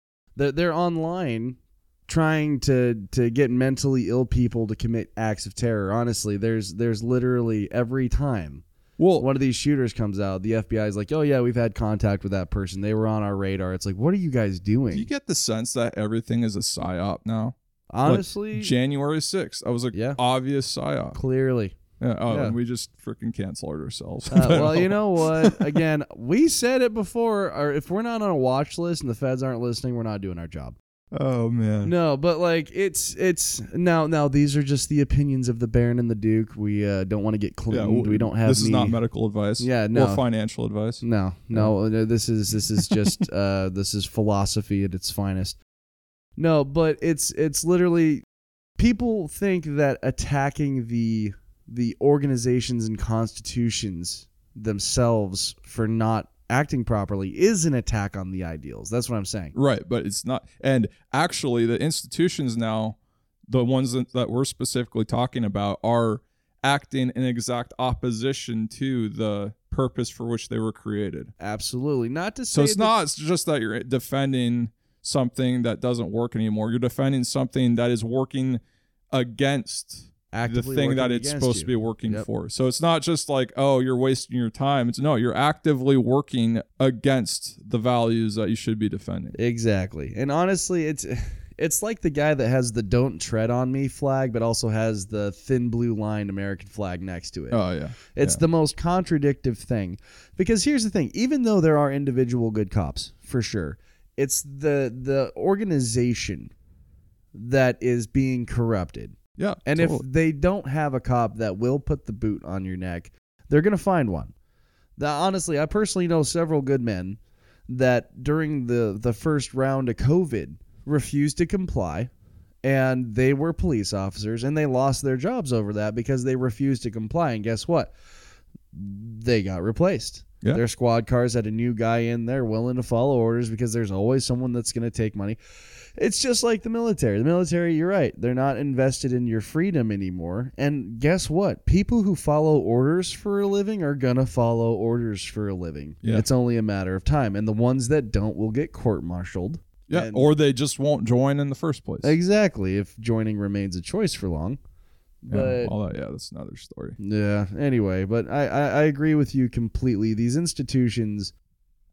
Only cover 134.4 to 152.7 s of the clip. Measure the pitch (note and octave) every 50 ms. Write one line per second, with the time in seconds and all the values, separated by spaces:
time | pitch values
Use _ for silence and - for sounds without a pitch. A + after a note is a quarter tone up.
134.4 | B2+ B2+ A#2+ A#2+ A2 - - A#2+ A#2 A#2 - - A2+ G#2+ - G#2 G2 G2+ A2+ -
135.4 | - - - - - - - - - - - - - A#3 F#3+ - - C4 A#3+ A3
136.4 | - A#3 A3+ G#3+ - A3+ A3+ A#3 A#3 A#3 G3+ - C#3 A2 G2 G#2 A#2+ D#3 E3+ F3+
137.4 | F3+ D3 E3+ F3 F3 E3+ E3 D3+ E3 F3+ G3+ F#3+ C#3 - - - G2 A#2+ B2 B2+
138.4 | C3+ C#3 C3 A2 C#3+ C#3+ C3 B2+ C3 C3+ C3 - - C3 B2 B2 B2 A#2 A2+ A2
139.4 | G#2 - - D#3 F3 G3+ F3 D3+ A#2 A2 G#2 G2 G2 F#2 F2+ F2+ E2 E2+ F2+ G#2+
140.4 | B2 C3+ - - C3+ C#3+ D3+ C#3 G#2 F#2+ A#2 A2+ C3 D3 F3+ F#3 - - D3+ F3+
141.4 | G3+ E3+ G2+ - - - - F#3 G#3 - A#3+ A#3 G3 G3+ F3+ - - D3+ D3 D3+
142.4 | D#3 D#3 D3+ C#3 E2 G2 A#2 B2 C3 C#3+ E3 F3+ F#3 - - - - G#3 G3+ G3+
143.4 | G3+ G3 G3 G3+ G3+ G3+ A3 G3+ E3 C#3+ C#3+ C#3 C3 B2+ B2 C3 C3 B2 - C3
144.4 | A#2+ A#2 A#2 A#2 A2+ A2+ A#2 F#2+ A2 A2+ A#2+ A#2+ A#2 A2+ G#2 F#2+ - - - G#2+
145.4 | G#2+ G2+ F#2+ F2 F2 E2 C#2+ D2 C#2+ D2+ D#2+ - - A2+ A2 G#2+ G#2+ - C3+ B2+
146.4 | B2 A#2+ A#2+ A#2 G#2+ G#2+ G2+ G2 F#2 F#2 F#2 F#2+ - - D3 D3 C3 G#2 G2 G2+
147.4 | A2 A2 G#2+ A2 A#2+ B2 C3 C3+ B2 A#2 D3+ D3+ B2+ G#2+ A#2 G2+ G2+ A2 - E2
148.4 | A2 A2 A2 C3 D#3 - - - - A#2+ G2+ D2 B1+ E2+ F2 F2 F2+ F2+ - F#2
149.4 | F2 A2 E3 - - _ _ - - - - F3 A#2 A2 G#2 A#2+ C3+ D3+ D3+ D3
150.4 | D3+ C#3+ C3+ C3 D3 C#3 - - C3+ D3 D3 - G#2+ A2+ B2 B2 C3 C#3 C#3+ C#3+
151.4 | C#3+ C#3+ C#3 - - E3 C#3 - - - - - - D3 D#3 E3 F3 F#3 G3+ G#3+
152.4 | G#3+ F#3 - - G2 F#2+